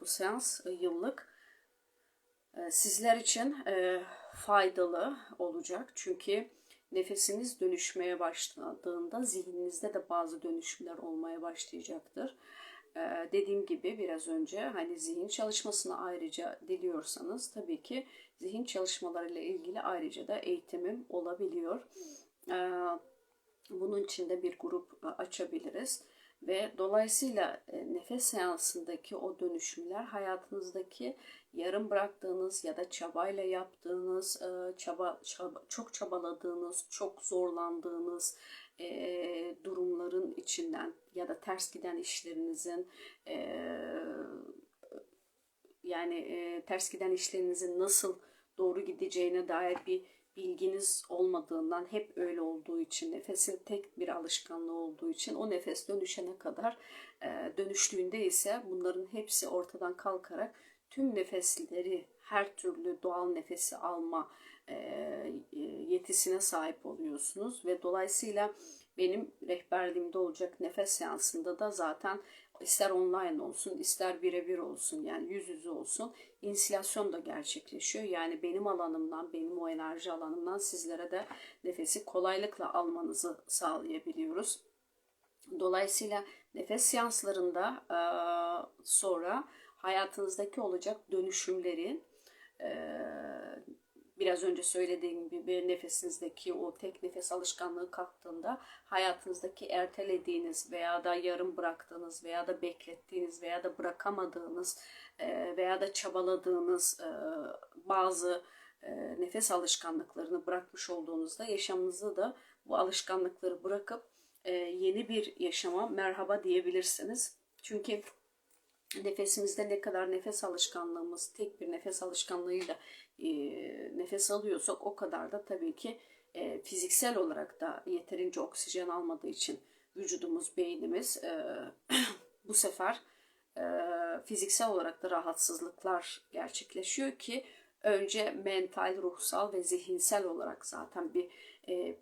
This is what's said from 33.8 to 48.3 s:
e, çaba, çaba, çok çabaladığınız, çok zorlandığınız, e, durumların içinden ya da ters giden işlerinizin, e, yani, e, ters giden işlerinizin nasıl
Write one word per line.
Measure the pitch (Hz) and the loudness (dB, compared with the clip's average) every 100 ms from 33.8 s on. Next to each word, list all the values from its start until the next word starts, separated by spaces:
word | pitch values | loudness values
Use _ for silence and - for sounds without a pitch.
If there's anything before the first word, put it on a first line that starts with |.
| 170 180 185 185 185 - | -4 -2 2 0 0 -2
e, | 180 180 185 185 | -4 -4 -4 -4
çaba, | - 170 180 - | -4 -2 -2 -2
çaba, | - - 180 - - | -8 -8 -8 -8 -8
çok | - - | -8 -8
çabaladığınız, | - 185 180 170 160 180 175 170 175 - | -6 -2 -2 -2 -4 -4 -2 -2 -4 -4
çok | - 202 - | -4 -4 -4
zorlandığınız, | - 185 180 170 170 170 175 170 175 175 - - - - - - | 0 2 2 2 0 -2 -4 -4 -2 -2 -2 -4 -12 -16 -18 -12
e, | 175 - 175 180 175 170 175 - | -8 -4 -4 -2 -2 -4 -6 -6
durumların | - 185 - 170 - 180 370 | -6 0 0 0 0 0 0
içinden | - - - 330 - 165 - _ | -4 -4 -2 -2 -2 -4 -8 _
ya | 180 180 | -6 -6
da | 175 | -4
ters | - 185 - | -4 -4 -4
giden | 180 180 170 | -6 -6 -4
işlerinizin, | 185 - 170 160 165 311 180 349 359 - - - - | -4 -6 -6 -4 -2 -2 -4 -4 -6 -12 -20 -16 -8
e, | 160 - 85 85 78 80 82 - 78 76 - - - - _ - - - _ _ _ _ _ _ _ | -6 -4 -4 -4 -4 -4 -4 -4 -6 -6 -8 -12 -16 -20 _ -18 -16 -18 _ _ _ _ _ _ _
yani, | 349 339 339 | -4 -2 0
e, | 170 - 349 339 170 | -2 -4 -4 -4 -6
ters | - 190 - | -2 -2 -2
giden | 185 185 | 0 2
işlerinizin | 185 - 185 180 180 180 175 | 2 2 0 2 0 0 2
nasıl | 190 190 196 185 - | 6 6 4 -2 -12